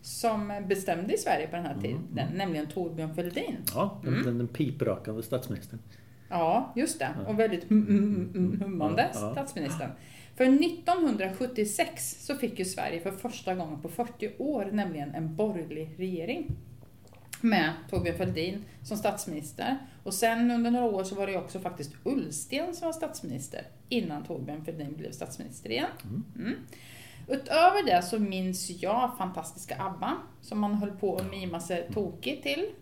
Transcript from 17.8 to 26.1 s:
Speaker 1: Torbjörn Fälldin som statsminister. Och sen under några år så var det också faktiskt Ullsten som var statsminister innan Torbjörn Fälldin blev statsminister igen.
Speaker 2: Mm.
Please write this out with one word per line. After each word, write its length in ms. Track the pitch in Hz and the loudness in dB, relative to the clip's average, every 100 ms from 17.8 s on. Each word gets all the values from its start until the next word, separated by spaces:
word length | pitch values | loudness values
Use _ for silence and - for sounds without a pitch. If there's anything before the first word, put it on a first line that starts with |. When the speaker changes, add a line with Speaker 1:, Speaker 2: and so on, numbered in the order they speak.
| - | -2
Speaker 1:
Torbjörn 260 | 185 180 160 | 0 0 2
Fälldin 480 | 185 165 170 202 - - | 0 2 0 -2 -10 -14
som 140 | - 208 | -6 0
statsminister. 840 | 208 202 - 151 - - 233 269 - - | 0 -2 -4 -6 -8 -4 -2 -2 -4 -10
Och 120 | - | -6
sen 360 | 185 226 226 240 | 2 2 6 4
under 200 | 233 233 | 4 4
några 160 | 240 240 | 4 4
år 180 | 196 | 2
så 100 | 190 | 0
var 120 | 196 196 | -2 0
det 100 | 185 | -2
också 220 | - 185 | -4 -6
faktiskt 320 | 175 - 143 - | -6 -6 -10 -4
Ullsten 680 | - 277 151 - - 277 349 | 0 0 0 -4 -4 -2 -2
som 120 | 330 330 | -2 -2
var 60 | |
statsminister 720 | 320 311 - 156 131 123 - - - - | -2 -4 -6 -6 -6 -6 -10 -12 -18 -2
innan 360 | 240 175 147 | -2 0 -4
Torbjörn 400 | - 156 127 151 | -6 -6 -6 -6
Fälldin 300 | 156 156 147 151 | -8 -6 -8 -6
blev 140 | - | -8
statsminister 580 | - - - - - - | -8 -10 -8 -12 -12 -4
igen. 160 | 113 330 - | -2 -2 -6
Speaker 2:
Mm. 200 | 98 | -6